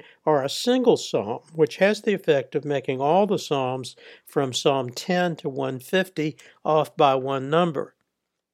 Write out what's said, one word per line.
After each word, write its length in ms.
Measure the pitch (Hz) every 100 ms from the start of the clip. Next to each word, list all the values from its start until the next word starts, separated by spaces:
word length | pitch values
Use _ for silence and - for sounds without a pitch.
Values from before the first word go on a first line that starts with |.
| - _
are 200 | 160 147
a 40 | 135
single 480 | - 240 254 240 139
psalm, 440 | - 135 101 131 -
which 260 | 160 151 -
has 240 | 196 214
the 120 | 220
effect 400 | 196 - 139 -
of 100 | 147
making 360 | 143 139 139 131
all 260 | 143 180 208
the 140 | 175
psalms 560 | - 139 127 131 127 - - -
from 280 | - 147 131
Psalm 380 | 123 151 135 123
ten 440 | - - 180 175
to 140 | 160 151
one 320 | 131 135 131
fifty 560 | - 190 185 - 151 - - _
off 320 | - 156 143 -
by 200 | 143 131
one 340 | 135 135 135
number. 460 | 160 175 - - _ _ _ _ _ _